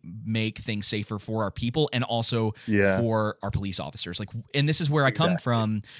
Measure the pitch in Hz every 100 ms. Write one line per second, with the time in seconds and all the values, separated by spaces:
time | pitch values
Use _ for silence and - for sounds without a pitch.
0 | 85 104 107 110 110 - - 104 - 107
1 | 101 104 - 110 101 - 120 156 147 120
2 | 123 117 110 120 110 - - 101 98 95
3 | 117 110 107 - 101 - 101 92 73 -
4 | 85 87 104 117 - 139 147 151 151 151
5 | 135 - 170 170 127 117 110 107 -